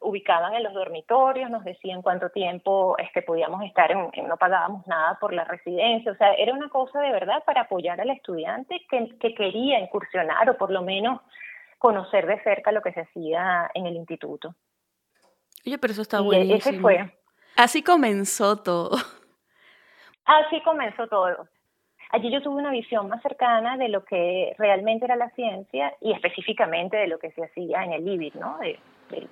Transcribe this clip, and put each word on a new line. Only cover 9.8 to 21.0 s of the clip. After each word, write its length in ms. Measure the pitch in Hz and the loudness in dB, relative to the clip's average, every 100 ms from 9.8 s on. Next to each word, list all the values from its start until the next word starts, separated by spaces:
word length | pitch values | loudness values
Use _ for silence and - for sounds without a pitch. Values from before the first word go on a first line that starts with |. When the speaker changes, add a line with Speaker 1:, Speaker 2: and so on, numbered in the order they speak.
Speaker 1:
incursionar 680 | 185 202 - 185 160 160 226 | 0 -6 -4 -2 0 2 2
o 60 | 247 | 2
por 140 | 190 | 0
lo 120 | 190 | -2
menos 380 | 180 196 233 254 _ - - - - - | -2 -2 -2 -2 _ -20 -18 -18 -20 2
conocer 480 | 233 202 185 196 165 | 2 2 2 0 2
de 140 | 208 | 0
cerca 280 | 220 202 208 | 2 2 2
lo 100 | 208 | 0
que 100 | 185 | -2
se 80 | 175 | -6
hacía 720 | 165 175 156 170 185 175 170 | -10 -8 -4 -2 0 0 -2
en 120 | 180 175 | -4 -6
el 80 | 170 | -8
instituto. 580 | 165 165 147 147 160 - _ _ _ _ _ _ _ _ _ - 247 | -10 -10 -10 -12 -14 -16 _ _ _ _ _ _ _ _ _ -14 -8
Speaker 2:
Oye, 120 | 285 | -4
pero 140 | 240 | -4
eso 100 | 208 | -4
está 160 | 214 208 | -2 0
Speaker 1:
Y 40 | |
e-, 20 | |
Speaker 2:
buenísimo. 320 | 202 190 185 208 | 4 4 6 4
Speaker 1:
ese 240 | 269 190 | 2 2
fue. 340 | 214 180 196 _ _ _ _ - | 4 4 0 _ _ _ _ 4
Speaker 2:
Así 260 | 240 311 | 4 4
comenzó 720 | 330 349 233 202 196 - 202 208 | 4 6 6 2 -2 2 2 2
todo. 340 | 190 175 170 247 - - _ _ _ _ _ _ _ _ - _ | 0 -2 0 -2 -4 -14 _ _ _ _ _ _ _ _ -20 _
Speaker 1:
Así 360 | - 302 302 320 | 6 6 6 0
comenzó 440 | 330 311 226 220 | 0 0 -2 -6